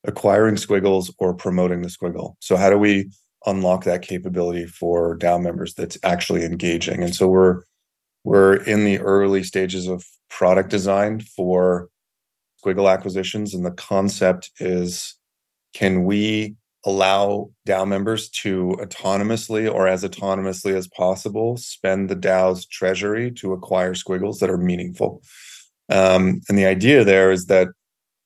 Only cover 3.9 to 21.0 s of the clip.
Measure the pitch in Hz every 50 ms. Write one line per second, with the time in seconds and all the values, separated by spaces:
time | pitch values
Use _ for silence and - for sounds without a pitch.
3.9 | 87 90 - - 95 87 92 92 90 90 87 87 87 87 85 85 - - 87 85
4.9 | 85 85 85 85 85 82 87 87 87 87 90 87 85 - 87 - - - 165 180
5.9 | - - - 185 175 180 - - - - 170 165 170 175 - 87 85 85 - 95
6.9 | - 87 90 87 90 - 95 92 92 95 92 92 90 90 - _ _ _ _ _
7.9 | _ _ _ _ _ _ _ - 104 98 95 98 98 98 - 117 107 104 104 101
8.9 | 98 95 98 98 98 101 98 98 98 95 92 - - 95 95 90 92 92 90 92
9.9 | 92 90 - _ _ _ _ _ - - 92 90 92 95 95 95 107 101 92 98
10.9 | 98 101 104 107 110 113 113 - _ - 90 90 92 90 92 92 90 90 90 -
11.9 | _ _ _ _ _ _ _ _ _ _ _ _ _ _ _ 98 92 98 101 95
12.9 | 95 95 - 98 92 98 92 - - 107 107 101 95 90 90 87 87 - - -
13.9 | 101 95 98 101 - - 101 92 92 90 - - _ - 92 92 90 90 90 87
14.9 | 87 - - - - _ _ _ _ _ _ _ _ _ _ _ - - 107 95
15.9 | 92 92 90 95 101 104 107 107 110 107 107 104 110 - _ _ _ _ - 101
16.9 | 98 98 95 95 98 98 101 101 101 101 101 - _ _ _ 104 98 95 95 101
17.9 | 98 98 101 110 110 107 - - - - - 104 95 92 90 90 92 - 98 92
18.9 | - - - 95 98 101 101 107 113 113 - - 110 107 110 110 - - 95 92
19.9 | 92 92 101 92 90 - 101 95 95 98 95 95 92 90 - 98 95 95 92 90
20.9 | _ -